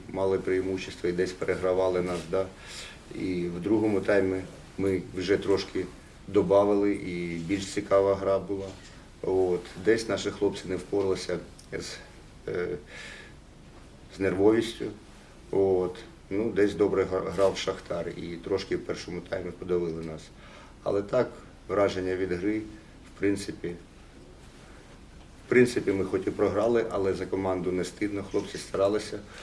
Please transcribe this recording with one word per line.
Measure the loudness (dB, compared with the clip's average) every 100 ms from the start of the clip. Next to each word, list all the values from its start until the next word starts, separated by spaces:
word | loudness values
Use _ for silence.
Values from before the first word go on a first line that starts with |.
| -6
мали | -2 2 2
преимущество | 2 0 0 -2 -6 -4 -2
і |
десь | 0 0
перегравали | -2 -2 0 2 4 4 2
нас, | 0 -2 -2
да? | -2 -2 -6 -16 -14 -14 -16 -12
І | -6 -2 -2
в | -2 -2
другому | 2 4 4 2
таймі | 4 4 4 0 -4 -14 -14 -2
ми | 0 0 -2 -4
вже | 2 2
трошки | 4 2 2 -4 -6 -8 -18 -18 0
добавили, | 2 6 6 6 4 2
і | 0 -4 -4 -4 -4
більш | -2 -2 -2
цікава | -4 4 4 6
гра | 4 2 2
була. | 0 -6 -6 -12 -16 -20 -20 -8
От. | 0 2 4 2 -4 -2
Десь | 2 2 2
наші | -2 -2
хлопці | 0 0 0 -6
не | -6
впоралися | -2 0 0 -2 -2 -6 -8 -18 -12
з, | -10 -10 -12 -16 -20 -20 -14 -6
е, | -4 -4 -6 -10 -16 -16 -16 -18 -20 -20 -20 -20 -20 -20 -20 -14 -2
з |
нервовістю. | 0 6 6 6 2 -4 -8 -8 -16 -20 -20 -20 -4
От. | 2 4 4 0 -4 -14 -18 -8
Ну, | -4 -2
десь | 2 2
добре | 4 2 2
гра-, | 0 0 -2
грав | 2 2 2
Шахтар, | -2 -4 -4 -6 -6
і | -6 -8 -8
трошки | -2 -2 0 -4
в |
першому | -4 -8 -6 -8
таймі | -6 -6 -6
подавили | -8 -2 0 0 -4
нас. | -8 -10 -14 -20 -20 -20 -20 -10
Але | -2 -2
так, | 0 0 0 -4 -18 -14 -2
враження | 2 2 2 -2 0
від | 0
гри, | 0 -2 -2
в | -6 -14 -20 -20 -20 -2
принципі, | 0 0 -4 -8 -8 -10 -14 -20 -20 -20 -20 -20 -20 -20 -20 -20 -20 -20 -20 -20 -20 -10 4
в |
принципі, | 6 6 4 0
ми | 0
хоч | 2 0 0
і |
програли, | 2 2 4 4 4 2
але | 0 0
за | 0 -2
команду | -2 0 0 0
не | -2
стидно, | -2 -4 -4 -4 -2
хлопці | -2 -2 -8
старалися, | -4 2 2 2 -2 -10 -12 -16